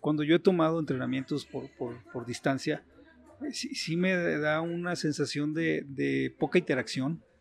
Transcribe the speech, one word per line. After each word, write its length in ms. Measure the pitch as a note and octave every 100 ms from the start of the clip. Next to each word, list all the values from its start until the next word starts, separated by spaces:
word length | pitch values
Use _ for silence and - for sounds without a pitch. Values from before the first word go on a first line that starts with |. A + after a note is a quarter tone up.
cuando 220 | - D3+
yo 120 | D3 E3+
he 40 |
tomado 380 | G3+ F3 D#3+ E3
entrenamientos 680 | D3 C3 B2+ C3 C3+ C#3+ -
por, 240 | C3+ C3+ -
por, 240 | B2 A#2+ -
por 140 | B2+ A#2
distancia, 560 | A#2 D3 C3+ D3+ - - - - - - -
eh, 100 | C#4+
sí, 220 | - -
sí 220 | - - E3
me 180 | F#3 F3+ E3+ D3+
da 220 | D3+ D#3
una 360 | E3+ F3 F3 E3+
sensación 580 | D#3 D3 C#3+ C#3+ D3+
de, 300 | D#3 D#3+ D#3 C#3+
de 460 | C#3 C#3 C3+ C3 -
poca 200 | - F3+
interacción 640 | - C3 - - C3+ E3 - _